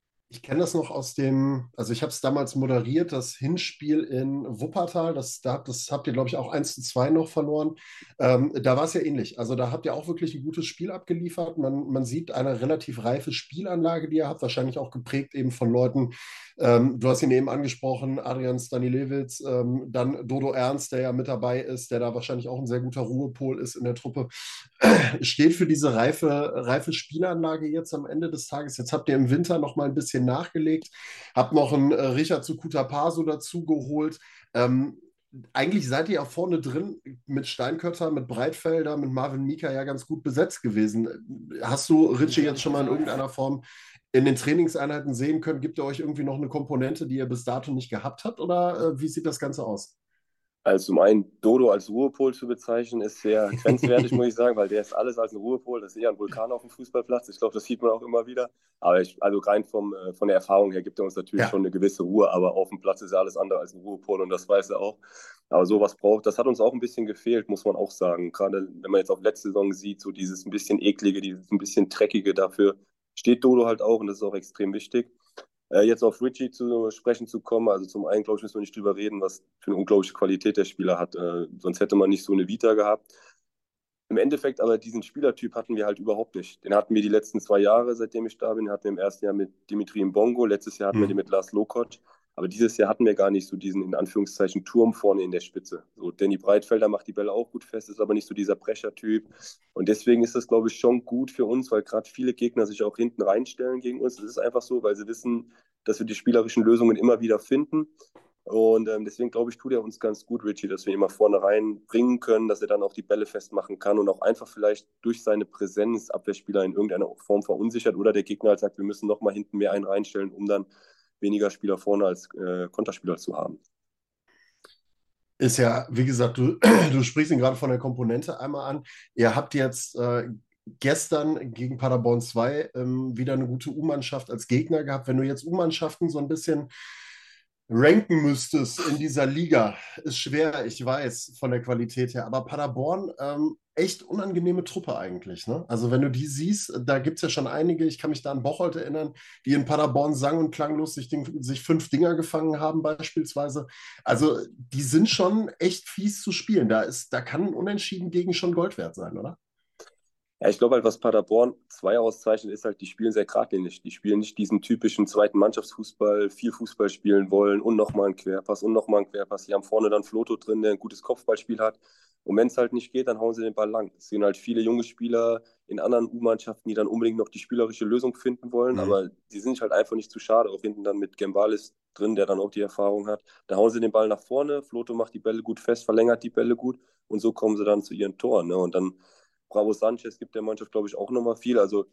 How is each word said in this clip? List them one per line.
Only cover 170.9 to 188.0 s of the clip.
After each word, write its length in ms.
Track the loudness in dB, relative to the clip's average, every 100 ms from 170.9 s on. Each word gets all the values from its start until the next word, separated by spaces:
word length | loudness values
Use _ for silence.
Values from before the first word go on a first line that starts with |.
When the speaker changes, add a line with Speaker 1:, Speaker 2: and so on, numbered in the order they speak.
| -16
Speaker 2:
Kopfballspiel 580 | -6 -6 0 -2 -2 -2
hat. 200 | -2 -4 _ _ _ _ -2
Und 100 | 2
wenn's 200 | 2 2
halt 160 | -2
nicht 180 | -2 -4
geht, 160 | -4 -2
dann 120 | -2
hauen 140 | -2
sie 100 | -2
den 100 | -6
Ball 160 | -4 -4
lang. 220 | -2 -6 _
Es 120 | -8
sind 140 | 0
halt 120 | 0 0
viele 240 | -2 0
junge 220 | 2 0
Spieler 580 | -2 -6 -2 0 0 -2 -6 _ _
in 120 | -4
anderen 280 | 0 2 0
U-Mannschaften, 600 | 0 0 0 -4 -10 -6
die 60 | -2
dann 120 | 0
unbedingt 300 | 2 0 0
noch 120 | -4
die 100 | -6
spielerische 460 | -6 -2 -2 -2 0
Lösung 300 | 0 0 -2
finden 360 | -4 -6 -4
wollen, 240 | 0 0 0
Speaker 1:
Mhm. 40 |
Speaker 2:
aber 300 | 0 0 0 -10 _
die 80 | -8
sind 140 | -6
sich 80 | -4
halt 100 | 0
einfach 240 | 2 2 -2
nicht 160 | -8
zu 80 | -14
schade, 300 | 2 4 4
auch 120 | -2
hinten 220 | -6 -6
dann 140 | -4 -4
mit 200 | -4 -6
Gembalis 580 | -4 2 2 0 -6 _ _
drin, 220 | -4 -2 0
der 100 | 0
dann 140 | 0
auch 100 | -2
die 100 | -4
Erfahrung 460 | -6 -2 -2 0 -4
hat. 160 | -8 -10 _ _
Da 80 | 4
hauen 140 | 4
sie 80 | 4
den 120 | 2
Ball 160 | 4 2
nach 120 | 0
vorne, 420 | -2 -2 0 -4
Floto 320 | -6 -10 -8 -4
macht 180 | -6
die 60 | -4
Bälle 240 | -4 -4
gut 160 | -6 -6
fest, 260 | -2 -2 2
verlängert 380 | 4 4 4
die 60 | 0
Bälle 240 | 0 0 0
gut 240 | -2 -8 _ _ _
und 120 | -2
so 100 | -2
kommen 260 | 0 0 0
sie 60 | 2
dann 180 | 2
zu 100 | 0
ihren 240 | -4